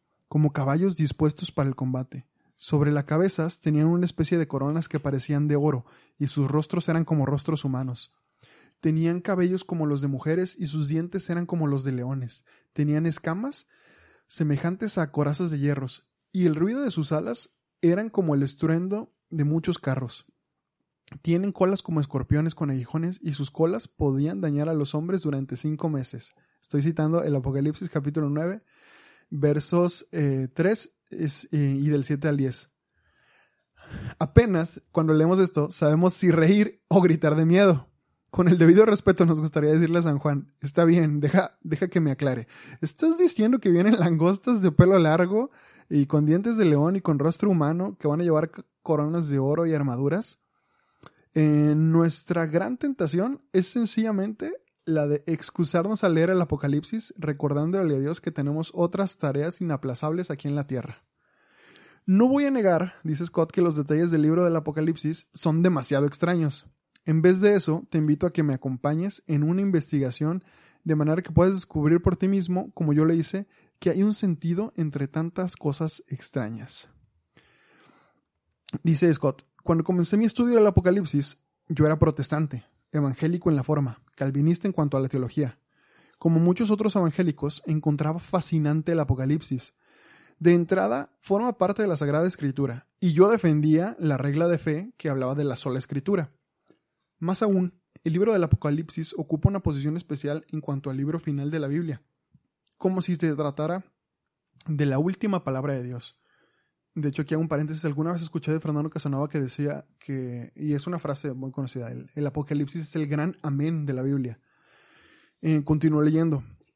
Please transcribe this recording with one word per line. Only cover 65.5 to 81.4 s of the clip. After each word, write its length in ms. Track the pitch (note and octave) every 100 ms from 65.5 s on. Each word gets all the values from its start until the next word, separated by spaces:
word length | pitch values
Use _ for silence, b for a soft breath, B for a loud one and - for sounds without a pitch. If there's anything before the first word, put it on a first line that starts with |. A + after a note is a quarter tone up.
| D#3+
demasiado 440 | F3+ D3+ B2 C#3 C#3+
extraños. 600 | - F3 F3 D#3 - - _ _ _ -
En 160 | D#3+
vez 180 | F3 F#3
de 160 | G#3 G3+
eso, 320 | - D#3+ -
te 80 | D#3+
invito 300 | D#3 D3+ F3+
a 60 |
que 100 | E3+
me 100 | D3+
acompañes 720 | C3 C3+ B2+ C#3+ D#3 G3 - -
en 160 | D3
una 180 | D3+ F3+
investigación 840 | G3+ E3 - D3 C3 - D3+ F#3 - b b b
de 120 | D#3 D3+
manera 260 | D3+ E3
que 100 | F3
puedas 220 | D#3+ F#3
descubrir 480 | F#3+ - D#3 D3+ E3+
por 140 | F#3 F3
ti 120 | F#3
mismo, 440 | G3 E3+ F3+ -
como 200 | - D#3
yo 120 | D3 D#3+
lo 80 |
hice, 340 | E3 D3+ F#3+ G3+ b b b
que 100 | F3+
hay 140 | E3+
un 100 | G#3
sentido 600 | G#3 G3 D#3+ E3 E3+ A3 -
entre 320 | D#3 C#3 C#3
tantas 480 | D#3+ E3 - F3+ -
cosas 480 | D3 C#3 D#3+ - -
extrañas". 800 | C3 - C3+ A2 A2+ B2 - - _ _ _ _ _ b b b b b b b b _ _ _ _ - D#3+
Dice 300 | E3+ D3+ E3+
Scott: 300 | D3 C#3+ - _ _
"Cuando 200 | - E3
comencé 340 | D#3+ F3+ E3+ G#3
mi 80 | A3+
estudio 300 | - A#3+ A3+
del 120 | G#3
Apocalipsis, 720 | F#3 F3+ G3 D#3+ D3 C#3+ -